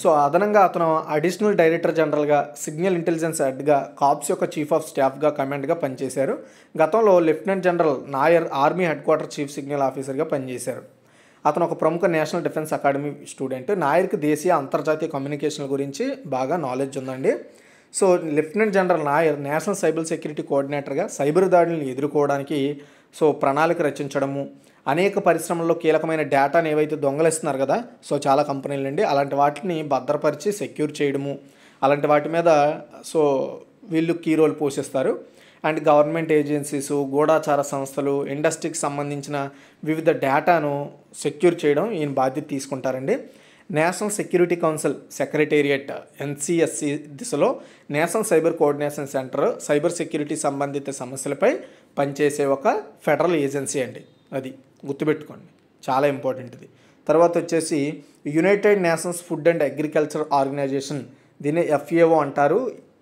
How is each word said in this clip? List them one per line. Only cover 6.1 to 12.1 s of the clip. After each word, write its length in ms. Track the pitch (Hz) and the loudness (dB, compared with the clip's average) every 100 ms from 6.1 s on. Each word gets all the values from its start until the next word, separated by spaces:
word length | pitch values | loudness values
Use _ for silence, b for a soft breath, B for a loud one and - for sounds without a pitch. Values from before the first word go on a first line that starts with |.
| 135 139 269 - B B 151 | -2 -2 -4 -10 B B 0
గతంలో 380 | 156 220 214 180 160 | 2 4 6 6 4
లెఫ్టినెంట్ 360 | 151 - 190 180 | 2 -2 -2 0
జనరల్ 440 | 175 160 127 139 | 2 2 0 -4
నాయర్ 340 | 135 151 170 170 | 0 4 4 2
ఆర్మీ 340 | 139 147 170 175 | 0 2 2 0
హెడ్ 120 | 143 - | 0 0
క్వార్టర్ 220 | 151 151 | 0 0
చీఫ్ 180 | - 139 151 | -8 -8 -8
సిగ్నల్ 280 | 139 143 135 | -6 -2 -2
ఆఫీసర్గా 360 | 135 135 135 | -2 -6 -4
పనిచేశారు. 580 | 160 147 131 123 135 117 - _ _ b b b 151 | -4 -4 -6 -8 -8 -10 -12 _ _ b b b -2
అతను 180 | 151 160 | 0 0
ఒక 120 | 160 | 0
ప్రముఖ 240 | 156 170 | 0 0
నేషనల్ 380 | 185 | 0